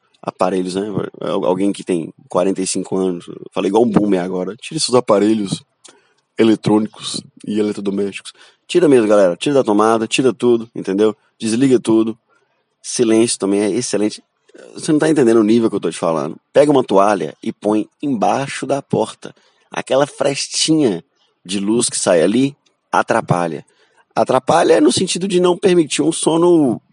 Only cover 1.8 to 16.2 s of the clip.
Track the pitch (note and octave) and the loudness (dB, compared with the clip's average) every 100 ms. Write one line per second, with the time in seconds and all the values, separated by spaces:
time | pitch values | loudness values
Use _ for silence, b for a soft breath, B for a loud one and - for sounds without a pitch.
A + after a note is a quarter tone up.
1.8 | - F2 - - _ F#2 F#2+ F2+ F#2+ F#2+ | -4 -4 -6 -14 _ -2 -2 -2 -6 -6
2.8 | - F#2+ F#2+ F2 F2 - - - G2+ G#2 | -6 -4 -4 -4 -12 -18 -12 -6 0 2
3.8 | A#2+ G2+ G#2 F#2 F2+ F#2 F#2 G#2+ - D#3+ | 2 2 0 0 -2 -6 -8 -10 -12 -6
4.8 | - B2 - G2+ G#2 A2 G2 - - _ | 0 0 2 2 2 0 -4 -8 -12 _
5.8 | b b b b _ - A2+ G#2 - G#2+ | b b b b _ 0 2 2 2 0
6.8 | G#2+ - - - - _ - G#2+ G#2 G#2 | -2 -8 -12 -12 -14 _ -6 -4 -4 -4
7.8 | G2+ G2 G2+ F#2 - b b b - F3 | -6 -4 -6 -10 -18 b b b -4 2
8.8 | E3 B2+ G#2+ G#2 F#2 F2 D3 C#3 A2+ G#2 | 4 4 4 4 4 0 0 2 2 2
9.8 | A2 A2+ A2 - C3 G2+ B2 A#2 A2 - | 2 2 0 0 0 0 0 0 -2 -10
10.8 | F#2+ F#2+ G#2+ G#2 _ _ A2+ A#2 C3+ A#2+ | -4 0 0 -2 _ _ -4 0 2 2
11.8 | - A2 A2 A2 _ _ _ _ _ _ | 2 0 0 -6 _ _ _ _ _ _
12.8 | - - A2+ A2+ A#2 - G2 G2+ G#2 G#2+ | -8 -2 2 2 2 -2 -2 0 -2 -4
13.8 | B2 G2+ G#2+ - _ _ _ - - A#1 | -4 -4 -4 -6 _ _ _ -20 -20 -8
14.8 | - D3+ D#3 D#3 A#2 A#2 G#2 A#2 A2 G2 | -2 0 2 4 6 6 4 4 2 -2
15.8 | F2 - F2 D#2+ | -4 -2 -2 -2